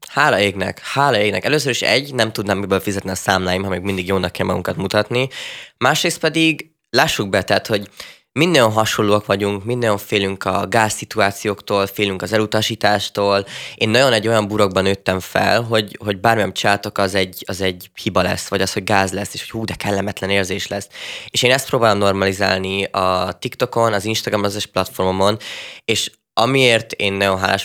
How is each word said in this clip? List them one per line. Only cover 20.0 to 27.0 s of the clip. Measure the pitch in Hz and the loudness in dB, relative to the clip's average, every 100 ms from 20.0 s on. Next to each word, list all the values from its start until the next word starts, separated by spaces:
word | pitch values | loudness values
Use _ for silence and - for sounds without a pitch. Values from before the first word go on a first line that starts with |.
| 101 - 95 | -2 -4 -2
érzés | 98 92 98 - | 0 0 -4 -6
lesz. | 101 - - - - - | -8 -10 -14 -14 -14 -6
És | - | 0
én | 123 | 2
ezt | 131 - | 2 2
próbálom | 131 113 101 | 2 4 4
normalizálni | 98 98 98 98 98 95 95 98 | 2 2 0 0 0 0 -2 -2
a | 95 95 92 92 92 - | -2 0 0 0 -2 -6
TikTokon, | - - 123 117 117 | -8 -4 -2 2 2
az | 104 | 2
Instagramon, | 110 110 - 104 101 | 0 -2 -2 -2 -2
az | |
összes | 98 - | -4 -4
platformomon, | 95 92 - 95 95 98 110 - - - - | -2 -4 0 0 2 2 0 -6 -14 -14 -12
és | - 107 - _ _ | -4 -2 -2 _ _
amiért | - 120 135 127 113 - | 0 2 4 6 4 0
én | - | -4